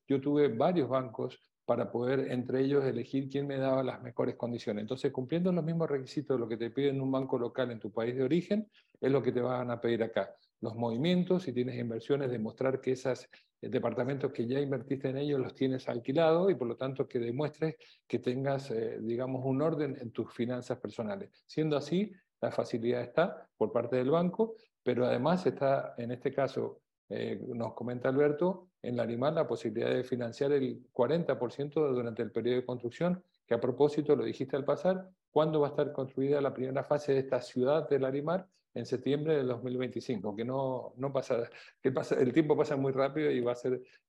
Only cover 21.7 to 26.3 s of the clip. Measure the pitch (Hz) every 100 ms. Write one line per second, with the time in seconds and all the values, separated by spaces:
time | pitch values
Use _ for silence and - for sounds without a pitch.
21.7 | 143 143 180 208 - _ _ 120 - 113
22.7 | 117 120 123 120 - 185 - - - 110
23.7 | 117 113 127 127 160 180 180 226 - _
24.7 | _ 123 120 123 120 143 185 - - 139
25.7 | 135 131 - 117 123 135